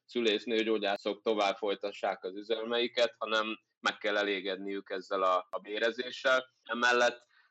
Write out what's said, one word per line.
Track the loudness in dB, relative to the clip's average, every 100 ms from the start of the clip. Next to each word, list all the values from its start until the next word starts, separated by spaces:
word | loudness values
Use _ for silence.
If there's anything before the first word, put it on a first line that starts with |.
| -6
szülésznőgyógyászok | 0 2 2 2 0 2 2 0 -2 -4 -2
tovább | 0 2 0 0
folytassák | -2 -2 -6 -4 -4 -4
az | -8 -10
üzemeiket, | -4 -4 0 0 0 2 0 0
hanem | -2 0 0 -6 _ _
meg | -4 -2
kell | 0 0
elégedniük | 0 0 -2 -6 -6 -8 -6
ezzel | -10 -4 0
a, | 2 2 0
a | -8
bérezéssel. | -6 -2 0 0 -6 -4 0 0 0 _
Emellett, | -8 0 4 4 4 0 _ _ _